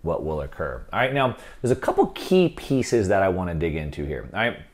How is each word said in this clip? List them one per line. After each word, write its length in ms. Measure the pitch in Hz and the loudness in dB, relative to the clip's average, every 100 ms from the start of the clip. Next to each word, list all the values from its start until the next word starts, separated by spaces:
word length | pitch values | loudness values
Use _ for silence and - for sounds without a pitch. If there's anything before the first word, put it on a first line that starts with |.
what 240 | 80 80 73 | -2 -2 -2
will 160 | 78 | -4
occur." 440 | 71 - 73 62 - | -6 -6 -6 -6 -6
All 80 | 104 | -2
right, 140 | 131 | 0
now, 240 | 139 131 107 - - | 2 0 -2 -14 -4
there's 100 | 120 | 0
a 80 | 127 | 2
couple 280 | - 381 - | 2 2 2
key 420 | - - 185 175 | 0 2 4 4
pieces 580 | - - 135 117 117 95 | 0 -2 0 2 2 4
that 160 | 98 | 4
I 60 | 98 | 4
wanna 260 | 90 90 82 | 2 -2 0
dig 200 | 82 80 | 0 -2
into 300 | 76 73 73 | -6 -6 -6
here, 240 | 67 64 | -6 -6
all 60 | 95 | -2
right? 180 | 117 - - | -2 -2 -16